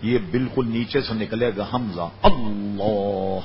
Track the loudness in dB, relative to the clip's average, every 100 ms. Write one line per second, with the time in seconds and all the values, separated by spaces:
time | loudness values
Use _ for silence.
0 | 2 0 2 -2 0 0 0 0 0 -2
1 | 0 -4 -2 0 0 0 -2 -2 -4 -4
2 | -6 2 6 6 4 0 -4 -2 0 0
3 | 0 -2 -2 -4